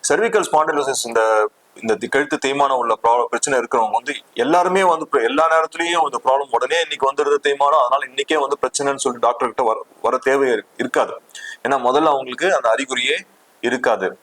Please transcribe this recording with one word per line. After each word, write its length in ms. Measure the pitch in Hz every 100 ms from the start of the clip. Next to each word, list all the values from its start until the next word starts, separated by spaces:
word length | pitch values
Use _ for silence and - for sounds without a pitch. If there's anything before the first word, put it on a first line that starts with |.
| -
cervical 360 | 151 226 208 170
spondylosis 540 | 151 156 147 139 131 117
இந்த 420 | 117 110 110 107 _ _ -
இந்த 180 | 113
தி-, 140 | 107 123
கழுத்து 280 | 135 147 147
தேய்மானம் 440 | 135 139 139 131
உள்ள 120 | 117 110
ப்ராப்ளம், 260 | 113 120 120
பிரச்சனை 260 | 117 - 135
இருக்கிறவங்க 380 | 117 127 110 110
வந்து 140 | 127 139 -
எல்லாருமே 480 | - 123 175 180 185
வந்து 220 | 185 160
இப்ப 160 | 151 139
எல்லா 220 | 117 139 160
நேரத்துலயும் 540 | 160 160 - 170 170
இந்த 160 | 151 123
ப்ராப்ளம் 300 | 131 135 - 120
உடனே 200 | 127 165
இன்னைக்கு 280 | 160 147 135
வந்துடுது 300 | 139 143 147
தேய்மானம், 400 | 143 139 139 151
அதனால 200 | 123 135 135
இன்னைக்கே 320 | 127 143 156
வந்து 180 | 139 143
பிரச்சனைன்னு 440 | 127 - 139 139
சொல்லி 140 | 135 120
டாக்டர் 300 | 117 123 123
கிட்ட 140 | 110
வர, 160 | 120 110 - -
வர 160 | 113 127
தேவை 280 | 135 135 139
இரு-, 200 | 110 - -
இருக்காது. 380 | 127 - 117 - _ - - -
ஏன்னா 160 | 120 135
முதல்ல 340 | 123 131 160
அவங்களுக்கு 340 | 143 131 123 175 165
அந்த 120 | 120
அறிகுறியே 480 | 113 135 123 123 165 190 _ _ _
இருக்காது 460 | 120 123 127 104 92 -